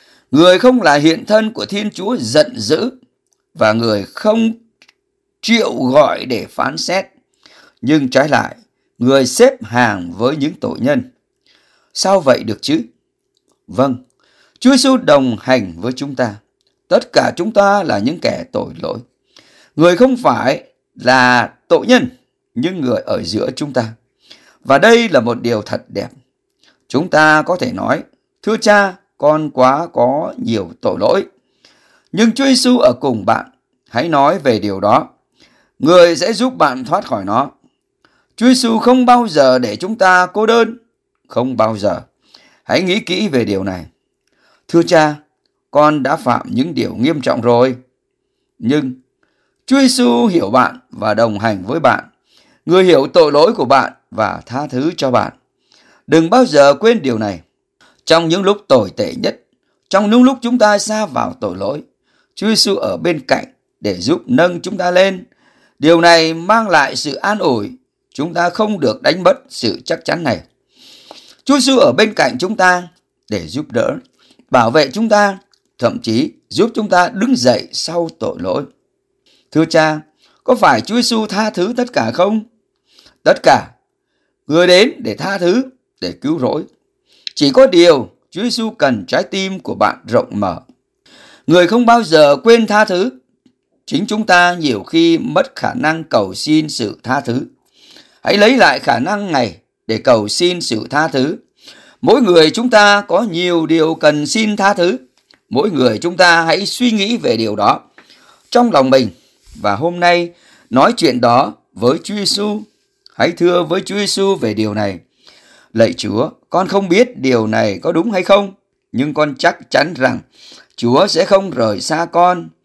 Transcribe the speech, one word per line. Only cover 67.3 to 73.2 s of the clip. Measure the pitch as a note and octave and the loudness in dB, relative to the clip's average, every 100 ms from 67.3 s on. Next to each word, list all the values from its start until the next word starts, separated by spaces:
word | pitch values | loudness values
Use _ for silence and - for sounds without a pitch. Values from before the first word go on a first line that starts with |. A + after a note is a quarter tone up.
| G#2+ | -2
ủi. | D#3 A#2 G#2 - _ _ _ | -2 -2 -4 -12 _ _ _
Chúng | - E3 | -10 -6
ta | E3+ F3 | -2 -4
không | F3 G#3+ G3 | -2 -4 -2
được | B2+ G#2+ | -2 -2
đánh | C#3 F3 | -2 0
mất | F3+ - _ | 0 0 _
sự | - A2+ - - | -8 -6 -6 -8
chắc | E3 - | -8 -6
chắn | D#3 | -4
này. | D3+ F2+ - _ _ _ - - _ - _ _ | -4 -6 -8 _ _ _ -20 -20 _ -20 _ _
Chúa | - C#4+ | -2 0
Giêsu | B3+ B3+ | 2 2
ở | C#3 C#3 | 2 2
bên | A3+ | -2
cạnh | - C#3+ B2 | 0 -4 -4
chúng | F#3 A3 | -6 0
ta | F#3 F3+ F3 _ _ _ | 0 0 -4 _ _ _